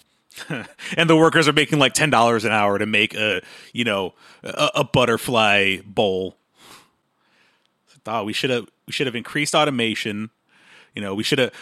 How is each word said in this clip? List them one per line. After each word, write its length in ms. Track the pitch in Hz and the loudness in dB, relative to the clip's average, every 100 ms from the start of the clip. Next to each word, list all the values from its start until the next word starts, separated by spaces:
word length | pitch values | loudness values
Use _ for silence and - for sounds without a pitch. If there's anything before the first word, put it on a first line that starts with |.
| _ _ _ - - | _ _ _ -20 -12
<laughs> 180 | 135 98 - - 160 | -10 -12 -16 -10 0
And 100 | 165 | 4
the 60 | 160 | 6
workers 320 | 160 160 147 | 6 4 2
are 60 | |
making, 240 | 147 135 151 | 2 2 2
like, 160 | 131 | 2
ten 160 | - 156 | 2 2
dollars 340 | 117 117 117 | 4 4 2
an 80 | 104 | 0
hour 280 | 107 104 101 | 0 0 0
to 60 | 107 | 0
make 260 | 104 107 | 0 0
a, 280 | 107 107 90 - - - | -2 -4 -4 -8 -20 -16
you 120 | 117 | -6
know, 300 | 117 98 90 _ - - | -2 -2 -4 _ -20 -18
a, 260 | - - 147 147 | -14 -4 -2 -2
a 80 | |
butterfly 920 | 131 135 120 113 - 120 107 101 98 95 104 | -2 0 2 0 0 2 4 4 2 -2 -6
bowl. 520 | 98 104 92 92 - _ _ - - _ _ _ _ _ _ _ _ _ _ _ _ - | -2 0 0 -6 -10 _ _ -20 -20 _ _ _ _ _ _ _ _ _ _ _ _ -8
Oh, 160 | 113 | -6
we 100 | 104 | -4
should 160 | 104 139 | -4 -2
have, 180 | 120 101 _ - | -4 -6 _ -12
we 60 | |
should 120 | - 131 | -6 -6
have 100 | 117 | -6
increased 380 | - 147 147 | -8 -6 -2
automation. 760 | 165 151 127 113 107 113 104 110 _ _ _ _ - _ 107 | 0 0 0 -2 -2 -6 -8 -10 _ _ _ _ -20 _ -12
You 60 | |
know, 100 | 101 | -8
we 100 | 101 | -6
should 140 | 113 135 | -2 0
have, 120 | 120 - | 0 -4